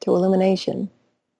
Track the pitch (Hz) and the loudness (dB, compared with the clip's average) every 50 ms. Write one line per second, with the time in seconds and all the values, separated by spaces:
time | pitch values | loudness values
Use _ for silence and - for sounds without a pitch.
0 | - 190 165 175 185 190 190 185 190 190 190 180 - - - - 202 190 - _ | -2 0 0 2 2 2 2 2 2 2 0 0 -2 -6 -6 -6 -8 -10 -10 _
1 | _ _ _ _ _ _ _ _ | _ _ _ _ _ _ _ _